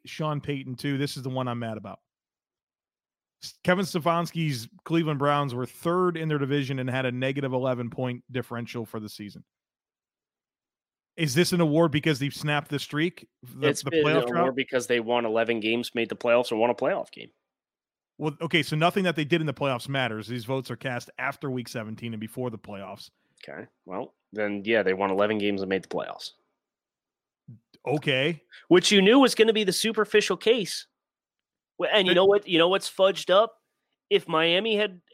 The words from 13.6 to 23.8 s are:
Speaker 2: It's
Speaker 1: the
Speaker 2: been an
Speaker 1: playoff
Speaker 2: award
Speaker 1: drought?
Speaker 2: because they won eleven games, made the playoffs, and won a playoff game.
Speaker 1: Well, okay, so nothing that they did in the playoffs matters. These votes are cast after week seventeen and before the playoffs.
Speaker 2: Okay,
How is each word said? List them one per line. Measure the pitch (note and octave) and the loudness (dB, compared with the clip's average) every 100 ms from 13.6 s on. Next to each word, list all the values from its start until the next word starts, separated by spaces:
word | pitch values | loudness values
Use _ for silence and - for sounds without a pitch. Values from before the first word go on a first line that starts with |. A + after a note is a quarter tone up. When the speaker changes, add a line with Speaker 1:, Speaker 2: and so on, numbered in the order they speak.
| C#3 | -2
Speaker 2:
It's | C#3+ | 0
Speaker 1:
the | - | -2
Speaker 2:
been | D#3+ | 2
an | D3+ | 2
Speaker 1:
playoff | D#3+ | 2
Speaker 2:
award | A#2+ | 2
Speaker 1:
drought? | B2 C3 B2+ | 0 0 -2
Speaker 2:
because | B2+ C3 A#2+ | -2 -2 0
they | A#2+ | 0
won | A2+ A#2+ A#2 | 0 0 0
eleven | A2 A2+ A#2 | 0 0 0
games, | G#2+ A#2 A#2+ A#2+ | 0 -2 -2 -4
made | A2+ | -4
the | G#2 | -2
playoffs, | A#2+ A#2+ A#2+ | 2 2 2
and | A2 | 2
won | A#2+ | 2
a | A#2 | 2
playoff | C3+ F#3+ - | -2 -2 -6
game. | - - _ _ _ _ _ _ _ _ - | -12 -20 _ _ _ _ _ _ _ _ -8
Speaker 1:
Well, | D3+ D3 | -6 -4
okay, | E3 E3+ | -2 0
so | C#3+ D3+ | 0 2
nothing | E3+ G3+ F#3 | 2 2 0
that | D#3+ | 0
they | C#3+ | 0
did | E3+ | 0
in | D#3 | 0
the | |
playoffs | C3 C#3 B2 - | -2 -2 -2 -4
matters. | C3+ B2 A2 G#2 | -2 -2 -2 -8
These | B2 A2 | -8 -4
votes | C3+ B2+ | -6 -6
are | A#2 | -8
cast | C3+ B2 - - | -6 -8 -8 -8
after | C3 C3+ C#3+ | -6 -6 -6
week | B2+ A#2 | -6 -8
seventeen | B2 G#2+ A2+ A#2 | -10 -10 -10 -10
and | A2 | -10
before | A2 - B2 | -10 -8 -8
the | A2+ | -8
playoffs. | - G2+ F#2+ G2+ - _ _ _ | -12 -14 -14 -16 -18 _ _ _
Speaker 2:
Okay, | - D2 A#2+ _ | -18 -16 -16 _